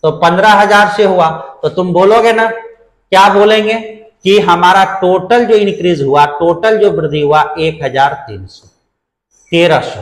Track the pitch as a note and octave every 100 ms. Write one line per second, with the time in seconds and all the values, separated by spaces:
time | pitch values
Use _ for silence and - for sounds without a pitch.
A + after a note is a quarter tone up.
0 | D#3+ D3+ E3+ F3+ G#3+ G#3 G3+ G#3 G#3 G#3
1 | G3 F#3 D#3+ D#3 - - D#3 - F3+ F3
2 | G3 A3+ A3+ A3 A3+ A#3 - - _ _
3 | _ F#3 G3 G3+ G#3 G#3+ G#3+ A3+ A3 -
4 | - _ F#3 G3+ F3+ F3 F3+ F#3+ F#3+ -
5 | F3+ F#3 F3+ A#3+ A#3 A3 G3+ - F3+ D#3+
6 | C#3 C#3+ C#3+ - E3+ E3+ A3 A3 G3+ E3
7 | D#3 D3+ D3 D3+ D3+ E3 D#3+ D#3 C#3 C3
8 | C#3 C#3 - G2+ F#2 - _ _ _ _
9 | _ _ _ _ _ E3+ E3+ D3 B2+ G#2